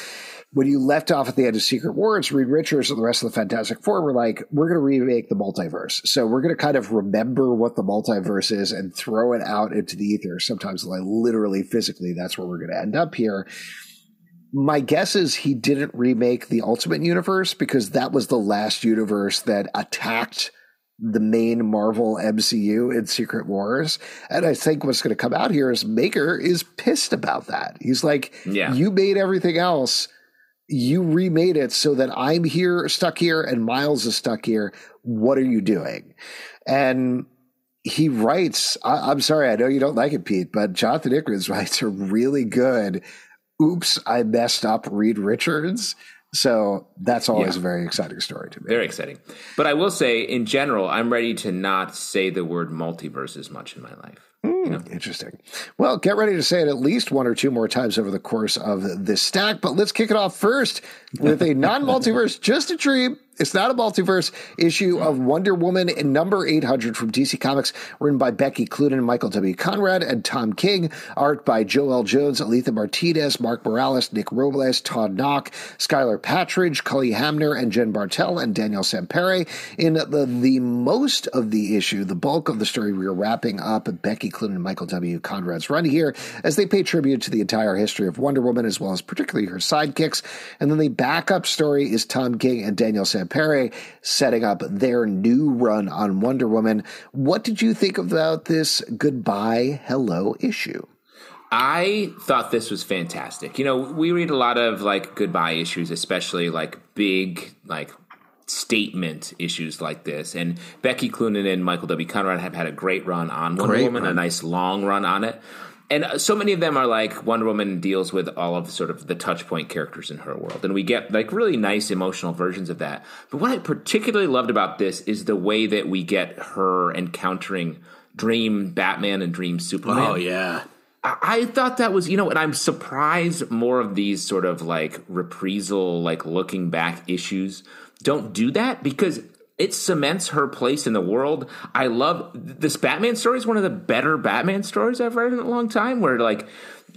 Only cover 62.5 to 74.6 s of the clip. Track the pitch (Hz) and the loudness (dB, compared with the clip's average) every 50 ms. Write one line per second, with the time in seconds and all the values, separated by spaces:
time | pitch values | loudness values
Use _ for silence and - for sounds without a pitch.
62.5 | 262 330 277 - 339 311 - 277 269 254 254 254 302 - _ _ _ - - - | 2 2 2 -2 -2 0 2 2 4 4 2 0 -2 -4 _ _ _ -2 -2 0
63.5 | - 185 208 254 254 240 226 214 - 202 175 190 190 180 - - - - - - | 2 2 2 2 2 2 0 0 2 0 2 4 4 2 2 0 -4 -10 -16 -10
64.5 | - - 170 165 156 - 202 180 175 151 156 156 143 131 127 127 151 165 190 202 | -2 2 2 4 4 4 2 2 2 2 2 2 2 2 2 2 2 2 2 2
65.5 | 185 170 170 185 180 185 180 170 - 151 147 139 135 151 170 190 202 190 156 147 | 2 2 2 2 2 2 2 0 0 -2 0 2 4 2 2 2 2 0 2 2
66.5 | 156 156 131 120 135 127 113 120 110 - 117 110 107 127 139 - - - - 131 | 2 2 2 2 2 0 0 -2 -4 -4 -4 -2 0 0 0 0 0 -2 0 0
67.5 | 139 139 - - - - - - - - 147 147 143 131 135 123 110 - 139 139 | 2 2 0 -2 -4 -8 -12 -14 -6 -2 0 2 2 2 2 2 2 2 0 0
68.5 | - - 113 - - - 143 143 135 131 120 120 123 120 - 107 95 104 95 95 | 0 -2 -4 -2 0 2 2 2 2 2 2 2 2 2 0 0 0 0 0 0
69.5 | 90 - - 190 196 208 196 185 185 185 170 120 127 110 - - - 131 113 110 | 0 0 -2 -2 0 2 2 2 2 2 2 0 -2 -2 -2 -2 -2 -2 -2 -2
70.5 | 101 - - 196 202 185 170 151 - - - - - - 139 147 147 143 - 135 | 0 2 2 2 2 2 0 -4 -6 -8 -14 -6 -2 2 2 2 2 2 2 2
71.5 | 117 113 110 98 - 139 143 135 127 123 113 95 113 135 143 143 131 - 127 107 | 2 2 2 2 2 2 2 4 2 2 2 2 4 4 4 2 2 0 0 2
72.5 | 117 127 123 135 113 110 107 104 - - 170 170 156 156 147 139 - - 120 117 | 2 2 2 2 0 0 -2 -2 -2 0 0 2 2 2 0 0 0 0 -2 -2
73.5 | 120 113 - 113 110 120 135 135 131 127 - - 104 107 - - 107 120 135 143 | -2 -2 -2 -2 0 2 2 2 2 0 0 -2 -2 -4 -4 -2 0 0 2 2
74.5 | 135 139 | 2 2